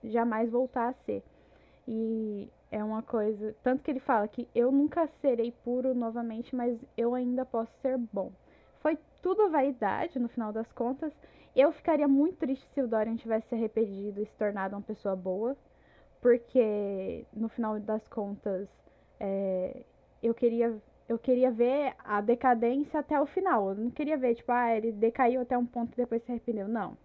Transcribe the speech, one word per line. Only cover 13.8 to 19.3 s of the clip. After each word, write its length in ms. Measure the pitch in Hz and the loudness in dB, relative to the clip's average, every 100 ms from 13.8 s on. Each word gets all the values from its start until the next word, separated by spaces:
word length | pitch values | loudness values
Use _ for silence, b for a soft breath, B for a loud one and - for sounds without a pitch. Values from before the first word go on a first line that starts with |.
| 214 196 202 202 | -2 -2 -8 -6
e 40 | 214 | -8
se 100 | _ | _
tornado 400 | 214 202 190 202 | -2 -2 -6 -6
uma 60 | |
pessoa 340 | 202 214 202 190 | -10 -6 -4 -4
boa, 400 | 180 185 226 277 _ b b b b _ | -2 -2 -2 -6 _ b b b b _
porque, 1040 | 247 240 - 262 220 208 202 196 190 - - | 4 4 4 4 4 2 -2 -4 -6 -8 -10
no 160 | 214 220 | -6 -6
final 300 | - 226 214 | -4 -4 -4
das 280 | 214 220 - | -4 -6 -4
contas, 600 | - 202 208 - 190 202 _ _ b b _ | -8 -6 -6 -4 -4 -6 _ _ b b _
é, 640 | 202 | -4